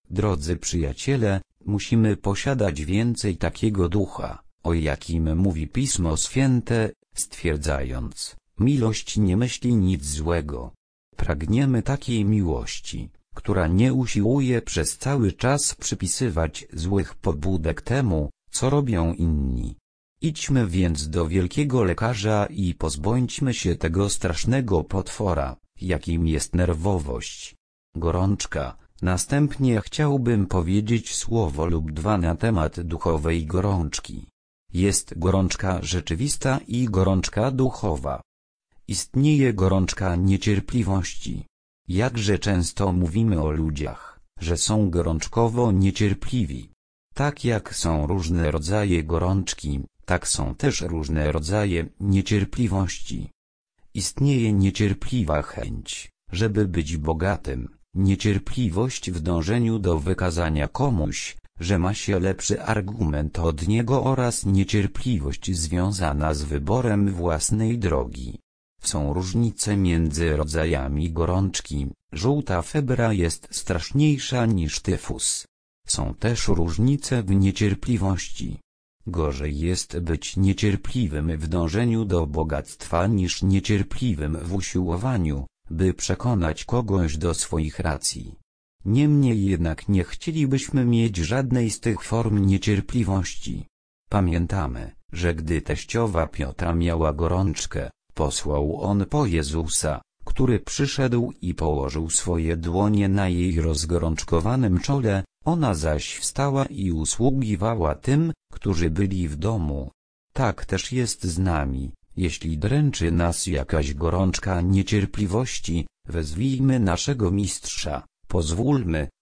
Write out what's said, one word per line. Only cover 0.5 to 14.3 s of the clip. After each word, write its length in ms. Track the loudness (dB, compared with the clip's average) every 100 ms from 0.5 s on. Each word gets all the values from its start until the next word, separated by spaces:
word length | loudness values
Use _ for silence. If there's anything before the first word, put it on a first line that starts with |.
| -4
przyjaciele, 840 | -2 -2 -2 -4 -2 0 0 0 -4 _
musimy 520 | -4 -4 2 4 4 2
posiadać 680 | -2 -2 -2 0 0 0
więcej 520 | -2 0 0 0 -2 -2
takiego 520 | -2 0 0 2 2
ducha, 540 | 2 -2 -4 -10 -10 -16 _
o 120 | -2
jakim 600 | 0 0 -2 -2 -2 0 2
mówi 320 | 2 0 -4
Pismo 480 | -2 -2 0 0 0
Święte, 720 | -2 0 2 2 2 0 0 -4 _
stwierdzając: 1200 | -10 -10 -4 -2 -2 0 -2 -2 -6 -8 -10 -14 -16 -20 0
„Miłość 560 | 2 4 2 0 -4 0
nie 200 | 2 2
myśli 400 | 0 -2 2 4
nic 280 | 4 2
złego”. 680 | -2 -4 0 0 -2 -8 -10 -14 _ _ _ -4
Pragniemy 640 | -2 0 0 2 2 2
takiej 420 | 0 -2 -2 0
miłości, 840 | 2 2 2 -2 -4 -8 -8 -10 -12 -16 _
która 320 | -8 -2 0 2
nie 280 | 4 4
usiłuje 680 | 4 0 2 2